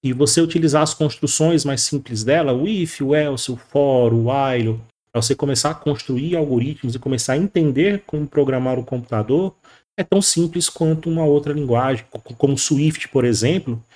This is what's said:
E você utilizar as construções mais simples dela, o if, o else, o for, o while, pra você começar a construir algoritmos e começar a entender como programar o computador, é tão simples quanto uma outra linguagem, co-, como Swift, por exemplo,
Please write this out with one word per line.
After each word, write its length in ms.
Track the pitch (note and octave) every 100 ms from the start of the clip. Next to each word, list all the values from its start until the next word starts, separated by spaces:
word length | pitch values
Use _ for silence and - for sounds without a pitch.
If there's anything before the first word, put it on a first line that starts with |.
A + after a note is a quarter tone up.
E 100 | C3+
você 280 | B2 C#3+ E3+
utilizar 400 | E3 E3+ D#3+ D3+
as 140 | D#3 -
construções 680 | D3+ - D3 - D#3 E3
mais 180 | D3 C3
simples 420 | - C#3+ - A2
dela, 300 | A2 D#3 D3
o 140 | B2 E3+
if, 340 | G#3+ E3 -
o 140 | C3+ D3+
else, 360 | D3 C3 -
o 40 | A#2+
for, 580 | - C#3+ C#3+ C3 A#2+
o 180 | A2+ A#2
while, 480 | C#3 C3+ B2+ A2+ A2 - _ _
pra 100 | A#2+
você 140 | A2+ C3
começar 340 | C#3 C3+ D3
a 60 | D#3
construir 600 | D3+ C#3+ - B2+ D3+ E3+
algoritmos 600 | D3 B2 C3 D3+ B2+ A#2+
e 40 |
começar 340 | C3+ B2+ -
a 40 | C3+
entender 640 | G3 F3+ D#3 C3 F#3 G3+ -
como 180 | D3+ D3
programar 540 | - C3+ C3 B2+ B2+
o 40 |
computador, 720 | B2 B2+ A#2+ A2 A2 C#3+ F#3 - _ - _ -
é 80 |
tão 180 | F#3+ F#3+
simples 480 | G3 E3 E3+ F3 E3
quanto 400 | - D#3+ D#3+ E3+
uma 160 | E3 D#3
outra 280 | D3 D3
linguagem, 520 | D3 C3+ A#2 C3 B2 -
co-, 240 | - - A#2+
como 220 | C#3 C3+
Swift, 520 | - C#3 D#3 D#3 -
por 160 | C3+ B2
exemplo, 540 | A2 A#2 F#3 - A#2 -